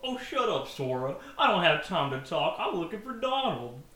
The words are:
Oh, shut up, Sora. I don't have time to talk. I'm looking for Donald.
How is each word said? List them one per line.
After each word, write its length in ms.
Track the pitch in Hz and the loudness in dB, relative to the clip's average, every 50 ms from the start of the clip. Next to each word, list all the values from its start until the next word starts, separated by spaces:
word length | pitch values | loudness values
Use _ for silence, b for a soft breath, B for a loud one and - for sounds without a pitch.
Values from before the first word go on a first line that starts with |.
Oh, 160 | - 254 254 247 | -6 -6 -6 -6
shut 300 | - - - 269 247 220 | -6 -4 0 0 2 2
up, 200 | 175 135 - - | 2 0 -2 -4
Sora. 480 | - - 139 127 127 127 127 135 135 B B B B - | -6 -4 -2 0 0 0 0 -2 -4 B B B B 4
I 80 | - | 4
don't 160 | - - 180 | 6 6 6
have 240 | 175 160 147 151 - | 6 6 4 4 0
time 240 | - 190 165 139 139 | 0 0 0 0 0
to 100 | 135 131 | -2 -4
talk. 360 | 135 - 175 151 143 165 - - | -4 -2 0 2 2 2 0 0
I'm 160 | 330 392 - | -2 -2 0
looking 260 | 180 165 - 220 202 | -2 -2 -4 -6 -8
for 140 | - 254 247 | -8 -8 -8
Donald. 680 | 226 254 262 262 269 262 247 165 123 120 120 127 135 - - - | -2 0 0 2 2 2 0 0 -2 -4 -8 -10 -12 -16 -18 -20